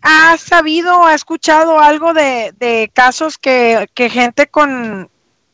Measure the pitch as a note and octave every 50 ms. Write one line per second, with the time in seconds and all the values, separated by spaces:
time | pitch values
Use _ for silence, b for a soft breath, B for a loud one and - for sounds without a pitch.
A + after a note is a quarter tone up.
0 | - D4 D#4 D#4 D#4+ E4 E4+ D#4+ - - F4 F4 D#4 D#4 D#4 E4+ E4+ F4+ F4+ F4+
1 | F4 E4 D#4 D4 - - E4 D#4+ - - D#4 D#4 D#4+ E4 D#4+ D#4 D4+ D4 D4+ D#4
2 | D#4 E4 E4 D#4+ D4 C4+ B3+ A#3+ A3 F#3+ - - B3 A#3+ A#3 A3+ A3 G#3+ - -
3 | B3+ B3+ B3+ - D#4+ D#4 C#4+ - - C4+ C4 B3+ A#3+ A#3 A3+ A3 G#3 - - -
4 | B3 A#3 - A#3+ B3 A#3+ A3+ - D4 C#4+ - D4+ D4+ C#4+ C4+ B3+ A#3+ A3 G#3 F#3+
5 | F3+ - _ _ _ _ _ _ _ _